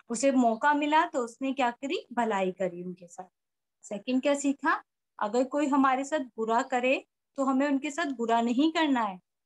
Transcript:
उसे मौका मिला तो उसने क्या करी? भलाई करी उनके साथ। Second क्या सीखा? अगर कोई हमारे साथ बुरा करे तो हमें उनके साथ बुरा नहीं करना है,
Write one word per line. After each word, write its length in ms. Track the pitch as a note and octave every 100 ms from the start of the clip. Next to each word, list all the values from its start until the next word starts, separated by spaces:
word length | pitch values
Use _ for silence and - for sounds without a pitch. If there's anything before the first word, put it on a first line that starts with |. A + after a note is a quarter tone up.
| -
उसे 220 | A#3 C#4
मौका 420 | C4 A#3 A3+ D4
मिला 320 | D4 D4 D#4 E4+
तो 140 | D4
उसने 340 | A#3 - C4+
क्या 180 | C4 A#3+
करी? 340 | A#3+ C#4 G4 -
भलाई 380 | B3 A3 G3 F#3+
करी 320 | F#3 F#3 F3
उनके 240 | F3+ F3 F3
साथ। 220 | - F#3 _ _ _ _ _ -
Second 360 | G3+ - B3+
क्या 120 | C#4+
सीखा? 500 | C#4+ C#4+ C4+ D#4 G#4 - _ _ -
अगर 240 | - A#3+
कोई 240 | C4 D4 D4
हमारे 360 | C#4 C4+ B3+
साथ 160 | C#4 D#4 B3+ -
बुरा 240 | A3 A3+
करे 440 | C4 B3 B3+ D#4 - _ _ -
तो 60 |
हमें 240 | C4+ C4 D4
उनके 240 | C#4 D4+
साथ 140 | D4 D4
बुरा 360 | A#3+ A3+ A#3
नहीं 300 | A#3 B3 D#4+
करना 300 | E4 D#4 B3
है, 160 | G#3 F#3 _ _